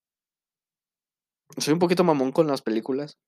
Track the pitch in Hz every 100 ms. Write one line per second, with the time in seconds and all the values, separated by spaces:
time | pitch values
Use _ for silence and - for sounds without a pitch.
0 | _ _ _ _ _ _ _ _ _ _
1 | _ _ _ _ _ - 143 165 175 180
2 | 180 147 131 135 160 135 - 110 110 135
3 | 147 -